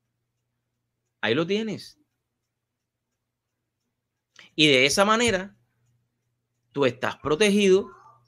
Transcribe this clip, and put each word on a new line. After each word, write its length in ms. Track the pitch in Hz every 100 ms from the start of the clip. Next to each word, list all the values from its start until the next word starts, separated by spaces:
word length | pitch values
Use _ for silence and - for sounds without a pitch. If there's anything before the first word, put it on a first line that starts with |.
| _ _ _ _ _ _ _ _ _ _ _ _
Ahí 120 | 107
lo 140 | 127 170
tienes. 500 | 208 220 147 - - _ _ _ _ _ _ _ _ _ _ _ _ _ _ _ _ _ _ _ _ _ _ _ _ - -
Y 120 | 151
de 180 | 131 135
esa 200 | 202 202
manera, 500 | 220 240 185 196 - _ _ _ _ _ _ _ _ _ _ _
tú 120 | 139 131
estás 300 | 120 110 -
protegido, 760 | 139 151 208 202 196 185 240 - - _